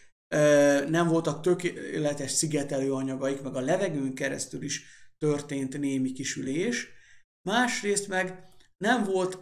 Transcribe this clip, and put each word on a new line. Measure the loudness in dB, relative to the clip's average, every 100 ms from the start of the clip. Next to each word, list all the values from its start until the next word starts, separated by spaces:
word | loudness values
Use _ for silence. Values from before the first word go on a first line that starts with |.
| -20 _ -4 4
ö, | 6 8 6 4 2
nem | 2 4
voltak | 2 0 0
tökéletes | 2 2 0 -6 -6 -2 -2 -2 -2
szigetelő | -2 0 0 0 -2 0
anyagaik, | 0 -2 -2 -2 -4
meg | -4 -4
a |
levegőn | 0 0 0 -2 -4
keresztül | -4 -4 -4 -8 -8
is | -8 -8 -10 -20 -20 _
történt | 0 0 -2 -4 -4 -2
némi | -2 0 -2
kisülés. | -2 -6 -4 -4 -2 -2 -2 -6 -14 -20 -20 _ _ -2
Másrészt | 0 0 0 -2 -2 -2
meg | -2 -2 -6 -18 -20 -20 -2
nem | 2 2
volt | 2 0 0 -4